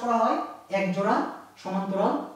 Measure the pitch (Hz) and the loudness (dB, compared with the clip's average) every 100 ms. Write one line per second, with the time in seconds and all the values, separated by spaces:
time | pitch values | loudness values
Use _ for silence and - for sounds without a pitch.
0 | 240 226 - 151 - - - 190 185 180 | 0 2 4 2 -4 -10 -4 0 0 2
1 | 208 294 - - - - - 190 190 196 | 2 2 0 -8 -18 -12 -4 -4 -2 2
2 | 226 294 - | 2 0 -4